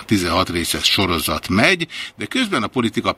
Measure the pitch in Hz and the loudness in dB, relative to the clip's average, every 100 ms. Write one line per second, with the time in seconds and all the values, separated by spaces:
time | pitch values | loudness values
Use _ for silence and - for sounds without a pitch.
0 | - 101 87 85 92 87 80 76 - - | 0 0 2 0 0 0 -2 0 0 2
1 | 92 82 76 76 - 95 156 185 165 - | 2 0 -2 -4 0 2 4 2 -4 -8
2 | - - 101 254 233 156 104 131 113 - | -12 -10 -4 -2 0 0 -2 0 0 0
3 | 98 | -2